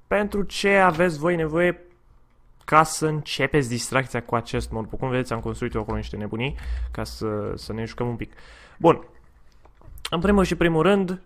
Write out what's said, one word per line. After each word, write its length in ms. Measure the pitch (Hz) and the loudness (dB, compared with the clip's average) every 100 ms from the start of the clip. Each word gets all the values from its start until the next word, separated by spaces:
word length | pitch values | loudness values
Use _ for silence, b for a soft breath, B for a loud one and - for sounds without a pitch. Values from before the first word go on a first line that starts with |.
| - | -2
pentru 340 | 196 208 202 | 0 0 -2
ce 360 | 185 - 202 196 | -4 0 2 6
aveți 400 | 185 160 180 147 | 4 4 2 2
voi 180 | 165 175 | 0 0
nevoie 540 | 156 160 175 170 - _ _ - _ _ _ - - | 0 2 2 0 -8 _ _ -20 _ _ _ -14 4
ca 140 | 156 | 6
să 220 | 160 - 156 | 6 2 -2
începeți 640 | 156 - - 135 151 120 | -2 -4 -2 2 2 2
distracția 520 | 120 - 127 131 120 | -2 -2 -2 0 -4
cu 140 | - 117 | -2 -4
acest 360 | - 123 - | -2 -4 -4
mod? 120 | 113 | -6
După 140 | 110 - | -6 -4
cum 120 | 131 | -2
vedeți, 240 | 127 127 | -2 -2
am 60 | 113 | -4
construit 340 | 113 107 120 | -4 -4 -4
eu 80 | 113 | -4
acolo 160 | 107 107 | -4 -4
niște 180 | - 104 | -6 -8
nebunii 400 | 104 113 135 - B B B | -6 -4 -4 -6 B B B
ca 120 | - | -6
să, 500 | 110 - 110 104 101 - | -8 -6 -4 -4 -6 -8
să 180 | - | -8
ne 120 | 110 113 | -8 -8
jucăm 220 | - 120 | -4 -4
un 80 | 117 | -4
pic. 180 | 110 - B B B B | -8 -14 B B B B
Bun. 260 | 165 127 - - - - - - - _ - - - | 4 4 0 -20 -20 -20 -20 -20 -20 _ -20 -14 -6
În 100 | 170 | 0
primul 240 | 190 202 | 4 4
și 120 | 180 165 | 4 2
primul 260 | 170 160 | 2 4
rând 400 | 170 202 180 185 | 4 4 2 -6